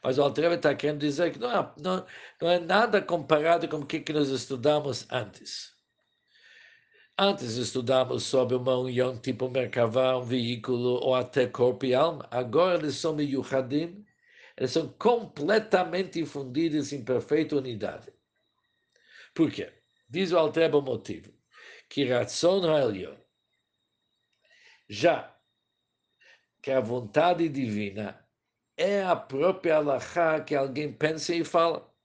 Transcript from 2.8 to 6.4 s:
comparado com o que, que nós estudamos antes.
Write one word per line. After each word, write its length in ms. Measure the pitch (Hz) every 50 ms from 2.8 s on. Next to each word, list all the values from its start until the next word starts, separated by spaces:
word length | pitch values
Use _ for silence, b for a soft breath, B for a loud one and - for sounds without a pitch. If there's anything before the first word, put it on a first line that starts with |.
| 233 226 208 196
comparado 640 | - - 175 165 143 - 160 151 151 165 170 170 165
com 100 | - -
o 80 | 151 143
que, 140 | - - 156
que 140 | 151 - 151
nós 160 | 151 147 135
estudamos 760 | 135 123 - - 139 123 117 151 151 151 139 139 123 - - -
antes. 640 | - 127 110 98 - - - - - - - - _ _ _ _ _ _ _ _ _ _ _ b b b